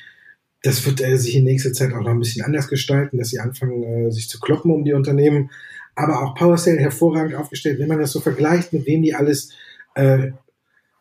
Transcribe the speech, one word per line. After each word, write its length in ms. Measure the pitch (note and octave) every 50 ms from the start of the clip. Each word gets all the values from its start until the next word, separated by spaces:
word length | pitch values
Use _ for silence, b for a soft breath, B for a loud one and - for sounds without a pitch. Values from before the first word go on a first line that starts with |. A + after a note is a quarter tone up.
| B B B B B B B B B _ _ _ -
das 220 | C3+ C3 - -
wird, 160 | C#3 C3 C3
äh, 160 | C3 C3 C3
sich 180 | B2 A#2+ A#2 C#3
in 80 | C3+ C3
nächster 300 | C3 C3+ C3 C3+ C3 B2
Zeit 200 | - C3 B2 A#2
auch 60 | G#2+
noch 100 | G2+ A#2
ein 100 | A#2 A#2
bisschen 240 | A#2 A2+ - - -
anders 240 | C#3+ D3+ D3 C3+
gestalten, 500 | - C#3 C3+ - - C#3 C#3 C#3+ C#3 - A#2+
dass 100 | A#2 -
sie 100 | B2+ A#2
anfangen, 440 | A2+ B2 C3 - C3+ B2+ B2 A#2+ A#2
äh, 280 | A#2 A#2 A#2 A#2 A#2
sich 180 | A2 A2 A2+ -
zu 100 | - -
kloppen 320 | - - D#3+ - - E3+
um 120 | D#3+ D3 D3
die 100 | D3 C#3+
Unternehmen. 580 | C#3 C3+ D3 C#3 C#3+ C#3+ D3+ D3 C#3+ C3+ - B B B B B B B B B
Aber 300 | - - D#3 D3+ - -
auch 100 | C3+ -
PowerSale 460 | - F3 F3 E3+ E3 - F3+ E3 D3
hervorragend 560 | C#3 D3 - - E3+ E3 D#3 D#3+ D#3 D#3 C3+
aufgestellt, 420 | C#3 D3 - - - - D#3 C3+ A#2+
wenn 80 | C#3+
man 120 | D#3 D#3+ D3+
das 120 | D3 C3+
so 80 | - D3+
vergleicht, 540 | - D#3 B2+ B2+ D3 D#3 F3 F3 F3 - E3+
mit 120 | - C3
wem 160 | C#3 D#3 D#3+
die 120 | D#3+ D#3 -
alles, 400 | - C#3+ D3+ C#3 - - - B B B B B B B B B
äh, 380 | C3+ C#3 C3+ C3+ C3 C3+ C3 - - _ _ _ _ _ _ _ _ _ _ _ _